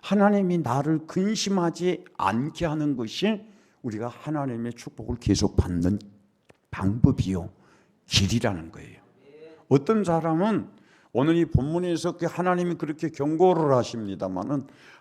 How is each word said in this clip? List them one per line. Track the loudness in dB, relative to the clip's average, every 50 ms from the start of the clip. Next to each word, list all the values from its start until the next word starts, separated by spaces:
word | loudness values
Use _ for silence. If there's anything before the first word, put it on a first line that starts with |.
하나님이 | -4 0 2 4 4 6 4 4 2 2 0 0
나를 | 0 0 0 0 2 2 0 0 -2
근심하지 | -4 -2 0 0 0 0 -2 -2 0 0 0 0 0 -2 -2 -2 -2 -2 -2 -6 -12 _
않게 | -4 -2 0 0 0 -2 -4 -4 -4 -4
하는 | -2 -2 0 0 -2 -2
것이 | -2 -4 -6 -4 -2 -2 0 -2 -2 -6 -14 -20 _ _ _ _ _
우리가 | -8 -8 -6 -6 -6
하나님의 | -8 -8 -10 -8 -6 -4 -4 -4 -4 -4 -6 -6 -8 -8
축복을 | -10 -14 -16 -14 -12 -8 -8 -8
계속 | -2 0 2 2 2 2 0 2
받는 | 0 0 0 0 0 0 0 0 -2 -4 -10 -20 _ _ _ _ _ _ _ _ _ _ _
방법이요, | -8 -4 -2 -2 2 4 4 4 4 4 0 -2 -2 -4 -6 -8 -14 _ _ _ _ _ _ _ _ _ _
길이라는 | -2 0 0 2 2 2 0 0 0 -2 -4 -8 -12
거예요. | -16 -18 -20 -20 -20 -20 -20 _ _ _ _ -20 -20 -20 -20 -20 -20 -12 _ 2
어떤 | 2 4 4 4 2 2 2
사람은 | 2 0 0 2 0 0 2 2 2 0 0 -2 -6 -12 -20 -20 _ _ _ _ _ -2
오늘 | 0 2 4 4
이 | 2 2
본문에서 | 2 2 0 0 0 -2 -2 -2 -2 -2 -2 -2 -4 -4
그 | -4 -4
하나님이 | -4 -2 -2 0 0 0 0 0 -2 -4
그렇게 | -4 -6 -8 -6 -6 -6 -6
경고를 | -4 -4 -4 -2 2 4 6 6 6 4 4 4 4
하십니다마는 | 4 2 0 -4 -8 -8 -8 -6 -6 -4 -4 -4 -4 -4 -4 -4 -4 -6 -8 -14 -20 -20 -20 -20 -20